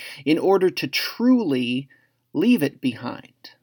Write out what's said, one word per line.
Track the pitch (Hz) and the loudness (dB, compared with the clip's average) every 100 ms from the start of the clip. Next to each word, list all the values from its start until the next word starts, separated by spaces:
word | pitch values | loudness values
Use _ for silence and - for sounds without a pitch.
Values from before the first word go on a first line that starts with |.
| - - | -14 -6
in | 139 156 | 0 2
order | 160 190 180 | 4 4 2
to | - 135 | 0 -4
truly | - - - 240 254 185 131 120 127 139 _ _ _ _ | -4 -6 0 2 4 2 0 0 -4 -6 _ _ _ _
leave | 143 214 240 | 0 2 2
it | 139 - | 2 -4
behind. | 131 117 120 - - _ - _ | -6 -6 -8 -12 -16 _ -20 _